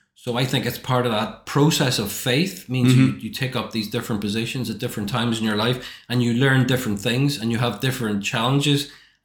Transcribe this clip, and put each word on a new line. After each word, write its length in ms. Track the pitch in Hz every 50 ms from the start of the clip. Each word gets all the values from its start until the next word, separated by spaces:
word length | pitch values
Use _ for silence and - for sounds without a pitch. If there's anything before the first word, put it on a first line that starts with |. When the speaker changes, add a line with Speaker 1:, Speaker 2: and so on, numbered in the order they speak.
| _ _ _
Speaker 1:
So 200 | _ - 123 117
I 100 | 123 135
think 200 | 127 139 123 104
it's 140 | 117 117 -
part 260 | - - 127 123 120
of 60 | 120
that 340 | 110 107 113 107 - - -
process 540 | - - 139 147 160 165 - 147 123 - -
of 120 | 104 98
faith, 560 | - - - 127 123 147 185 196 - - -
means 280 | - 127 127 123 127 127
you, 120 | 131 135 131
Speaker 2:
Mm-hmm. 100 | - -
Speaker 1:
you 100 | - 110
take 260 | - - 131 127 -
up 160 | 117 107 -
these 180 | - 113 101 -
different 320 | - 117 - - 113 101
positions 480 | 107 101 104 113 117 117 - 131 117 117
at 100 | 107 101
different 300 | 123 120 - 110 101 101
times 300 | 127 117 117 120 113 110
in 60 | 110
your 100 | 110 107
life 320 | 104 110 127 127 127 - - - - - -
and 120 | 123 123 120
you 100 | 120 117
learn 320 | 120 139 139 131 131 123
different 320 | 131 127 123 - 107 101 101
things 380 | 101 120 117 131 143 143 143 101
and 120 | 113 117
you 80 | 117 110
have 200 | 123 120 107 -
different 440 | 135 131 127 - 117 107 104 101 98
challenges, 680 | - - 113 113 127 139 143 143 147 143 143 - - - - _ _ _ _